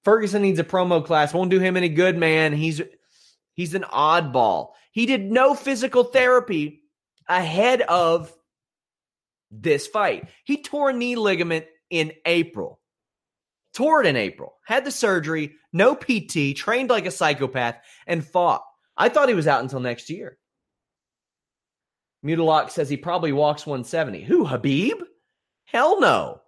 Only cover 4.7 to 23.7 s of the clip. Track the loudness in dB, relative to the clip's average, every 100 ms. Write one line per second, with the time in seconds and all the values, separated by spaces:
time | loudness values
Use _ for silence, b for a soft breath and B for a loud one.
4.7 | b b -4 0 0 0 2 2 0 -4
5.7 | -4 0 0 2 2 4 2 2 -6 -6
6.7 | -10 _ _ _ _ -2 -2 0 2 2
7.7 | 2 0 2 2 0 -2 _ _ _ _
8.7 | _ _ _ _ _ _ _ _ -8 -2
9.7 | -2 -2 -2 -2 -4 -10 B -8 -6 -6
10.7 | -2 0 0 -4 0 0 0 -2 -4 -6
11.7 | _ _ -4 -4 -4 -2 0 -2 -8 -12
12.7 | -14 _ _ _ _ _ _ _ _ _
13.7 | -2 2 4 4 2 -2 -6 -20 _ -2
14.7 | -2 -2 -2 0 0 -2 -6 -6 b b
15.7 | 4 4 4 -2 -4 -2 -2 -2 -2 -2
16.7 | -2 2 0 0 -2 0 0 -4 -2 -4
17.7 | -6 b b -6 -6 -2 0 2 0 -4
18.7 | _ _ 0 2 4 2 2 2 0 -2
19.7 | -6 -6 -8 -10 -14 -14 _ _ _ _
20.7 | _ _ _ _ _ _ _ _ _ _
21.7 | _ _ _ _ _ -4 0 4 2 2
22.7 | -4 -4 -4 -4 -2 -2 0 0 0 -8